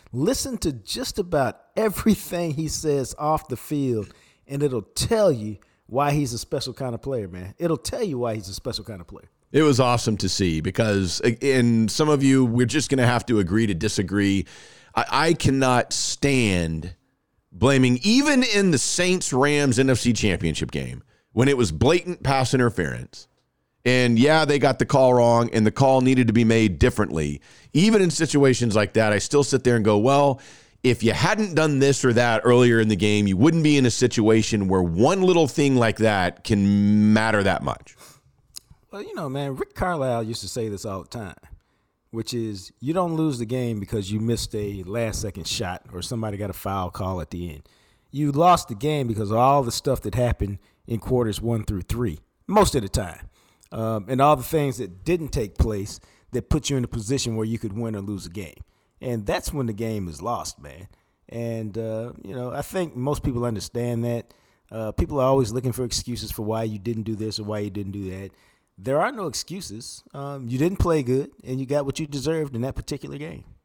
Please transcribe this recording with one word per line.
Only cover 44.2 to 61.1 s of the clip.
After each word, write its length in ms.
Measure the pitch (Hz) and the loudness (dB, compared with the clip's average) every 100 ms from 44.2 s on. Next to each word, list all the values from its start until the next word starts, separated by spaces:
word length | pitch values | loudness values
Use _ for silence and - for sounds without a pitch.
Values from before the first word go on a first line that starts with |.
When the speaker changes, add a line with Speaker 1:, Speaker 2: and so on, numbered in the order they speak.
Speaker 1:
missed 340 | 113 117 - | -2 -2 -4
a 300 | 110 101 101 | -6 -6 -8
last-second 640 | 90 113 113 92 98 95 82 | -8 -6 -4 -4 -8 -8 -8
shot 380 | - 98 90 - | -6 -6 -8 -12
or 100 | 87 | -12
somebody 340 | - 117 110 101 | -8 -6 -6 -6
got 140 | 104 | -8
a 20 | |
foul 360 | 92 98 98 92 | -8 -6 -4 -4
call 300 | - 95 92 | -6 -6 -6
at 100 | 80 | -8
the 200 | 87 87 | -8 -10
end. 180 | 73 - _ _ _ _ | -12 -18 _ _ _ _
You 180 | 135 147 | -4 -2
lost 380 | 139 170 175 - | 2 4 4 0
the 60 | 107 | -6
game 320 | 143 151 123 | -4 -2 -2
because 240 | 107 104 | -4 -2
of 60 | 110 | 2
all 260 | 127 143 | 4 4
the 80 | 120 | 0
stuff 300 | - - - | -4 -4 -4
that 120 | 104 | -4
happened 440 | 117 123 113 101 101 _ _ - | 0 0 0 -4 -8 _ _ -8
in 140 | 113 | -8
quarters 400 | - 127 117 101 | -2 0 0 -2
one 240 | 113 117 | -4 -4
through 180 | 104 101 | -2 -6
three, 380 | 87 117 120 78 - _ - | -6 -4 -4 -6 -12 _ -2
most 280 | 202 196 | 2 2
of 80 | 143 | 2
the 60 | 98 | -2
time, 400 | - 92 78 - _ _ _ _ | -4 -6 -10 -20 _ _ _ _
um, 340 | - 110 110 98 | -8 -4 -6 -4
and 120 | 131 | 2
all 160 | 143 151 | 4 4
the 60 | |
things 340 | 123 160 143 123 | 2 -2 -2 -4
that 280 | 101 92 | -10 -8
didn't 240 | - 175 151 | -4 -4 -2
take 260 | - 107 - | -4 -4 0
place 420 | 113 104 101 - _ _ _ | 0 -2 -8 -12 _ _ _
that 180 | 123 - | -8 -2
put 180 | 156 - | -2 -2
you 80 | 139 | -4
in 80 | |
a 40 | 120 | -4
position 480 | 120 104 135 120 110 | -6 -6 -4 -4 -4
where 100 | 107 | -4
you 120 | 113 | -6
could 140 | 110 | -8
win 240 | 98 117 107 | -8 -8 -8
or 60 | |
lose 240 | 98 101 87 | -8 -10 -10
a 40 | |
game. 320 | 90 85 - - _ _ _ | -14 -14 -16 -20 _ _ _
And 240 | - 120 | -8 -6
that's 300 | 101 180 - | -4 -6 -4
when 100 | 147 | -6
the 80 | 120 | -6
game 340 | 104 113 107 90 | -6 -6 -6 -8
is 140 | 76 | -8
lost, 400 | 95 117 78 - | -8 -8 -8 -14
man. 280 | 71 69 98 _ _ | -18 -20 -20 _ _